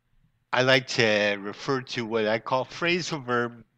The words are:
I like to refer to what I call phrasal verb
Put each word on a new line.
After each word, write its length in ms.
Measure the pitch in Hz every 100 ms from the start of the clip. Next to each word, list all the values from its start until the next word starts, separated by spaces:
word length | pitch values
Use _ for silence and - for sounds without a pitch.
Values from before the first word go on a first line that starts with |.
| _ _ _ _ -
I 120 | 120
like 240 | 127 135 127
to 500 | - 113 104 104 101
refer 420 | 101 98 - 135
to 240 | 123 131 110
what 220 | 113 107
I 120 | 113
call 260 | - 131 123
phrasal 600 | - 170 180 151 160 123
verb 380 | 120 120 117 -